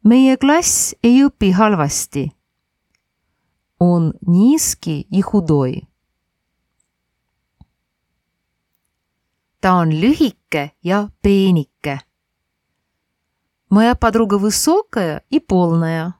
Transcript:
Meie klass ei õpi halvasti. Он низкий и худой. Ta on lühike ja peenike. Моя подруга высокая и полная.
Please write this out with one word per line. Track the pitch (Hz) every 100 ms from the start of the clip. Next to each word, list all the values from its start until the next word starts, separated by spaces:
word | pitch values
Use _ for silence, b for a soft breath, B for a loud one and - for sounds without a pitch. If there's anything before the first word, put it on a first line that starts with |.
| 208
Meie | 247 269 262
klass | 269 311 349 - - -
ei | 233 254 277
õpi | _ 202
halvasti. | 185 220 190 143 - - 143 143 _ _ _ _ _ _ _ _ _ _ _ _ _ _ _
Он | 175 175 160 -
низкий | 180 175 226 311 - - 175 147 -
и | 196
худой. | 190 208 160 147 127 127 - _ _ _ _ _ _ _ _ _ _ _ _ _ _ _ _ _ _ _ _ _ _ _ _ _ _ _ _ _ _ _ _ _ _ _ _ _
Ta | 190 180
on | 165
lühike | 156 214 311 269 - _ 156 147 _
ja | 175 202 202 _
peenike. | 202 196 190 170 139 _ 147 139 _ _ _ _ _ _ _ _ _ _ _ _ _ _ _ _ _
Моя | 202 233 240
подруга | 233 220 214 202
высокая | 208 202 - 381 - 233 170 147 _
и | 311
полная. | - 185 170 165 165 165 170